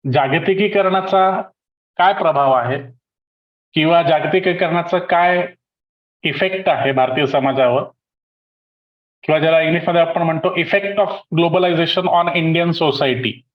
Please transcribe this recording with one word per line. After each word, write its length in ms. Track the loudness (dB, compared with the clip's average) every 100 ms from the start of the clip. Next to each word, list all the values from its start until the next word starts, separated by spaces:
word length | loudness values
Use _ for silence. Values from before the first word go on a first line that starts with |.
| 0
जागतिकीकरणाचा 1300 | 0 0 0 0 0 0 0 0 -2 0 2 2 0 -8 _ _ _ _ 0
काय 160 | 0
प्रभाव 380 | 2 -2 0 2
आहे 400 | 0 0 -6 -10 _ _ _ _ _ _ _ _
किंवा 280 | -2 2 2
जागतिकीकरणाचा 960 | 2 0 0 0 0 -2 -2 -2 -2 -4
काय 540 | 0 0 2 0 -4 -10 _ _ _ _ _ _
इफेक्ट 460 | -6 -2 -4 -2 -2
आहे 220 | 0 0
भारतीय 340 | 0 0 0 0
समाजावर, 580 | 0 0 0 2 0 -4 _ _ _ _ _ _ _ _ _ _ _ _ _
किंवा 160 | -2 2
ज्याला 220 | 4 2
इंग्लिशमध्ये 400 | 2 0 0 2
आपण 200 | 2 0
म्हणतो 340 | -2 0 -2 -2
effect 420 | 0 -2 -2 -2
of 120 | -2 -4 _ 0
globalization 720 | 2 2 2 0 0 -2 0
on 200 | 0 0
Indian 360 | 0 0 0 0 0
society. 480 | -2 0 -2 -2 -4 -8 _